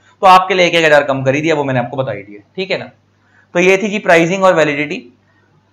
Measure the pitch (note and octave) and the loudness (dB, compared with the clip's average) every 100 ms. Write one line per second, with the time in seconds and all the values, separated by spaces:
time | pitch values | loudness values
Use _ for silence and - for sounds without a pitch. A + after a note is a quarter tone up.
0 | _ - G3 F#3 - F#3+ E3+ E3+ D#3+ D3 | _ 0 4 4 4 0 0 2 4 2
1 | C#3 C3+ C3 C#3 D#3 D3+ C3+ B2+ A#2+ C3+ | 2 -2 -2 -2 -2 -2 -2 -2 -4 -6
2 | B2 G2+ G2+ G#2 _ - F#3+ D#3 A#2+ _ | -8 -8 -14 -20 _ -12 -8 -8 -10 _
3 | _ _ _ _ _ F3 F3+ F#3+ G#3 G3+ | _ _ _ _ _ -2 2 2 0 -6
4 | F#3 E3+ E3+ F#3+ F#3 E3 D3+ C#3+ D3 F3 | 0 2 2 0 0 2 0 -2 -6 -10
5 | - _ _ _ _ _ _ | -14 _ _ _ _ _ _